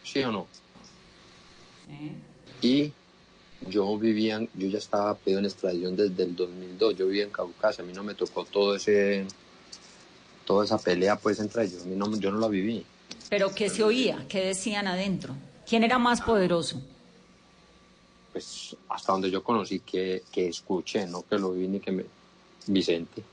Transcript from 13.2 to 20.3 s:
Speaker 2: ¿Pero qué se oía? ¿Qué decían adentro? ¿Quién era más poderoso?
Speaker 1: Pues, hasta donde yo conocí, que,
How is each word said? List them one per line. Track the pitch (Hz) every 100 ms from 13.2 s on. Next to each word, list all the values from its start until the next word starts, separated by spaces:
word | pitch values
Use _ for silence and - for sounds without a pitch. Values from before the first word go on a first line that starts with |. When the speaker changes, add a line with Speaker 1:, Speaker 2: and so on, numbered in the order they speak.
| -
Speaker 2:
¿Pero | 208 196
qué | 196 208
se | -
oía? | 214 240 226 - -
¿Qué | 202
decían | 190 190 240 202 202
adentro? | 180 196 170 - 135 - - -
¿Quién | 226
era | 226 247
más | 240 240
poderoso? | 233 220 180 170 160 147 - - - - - - _ - - - - - _ _ -
Speaker 1:
Pues, | - - - - - -
hasta | 101 -
donde | 95 95
yo | 92
conocí, | - 117 92 95
que, | - 92 92 92 -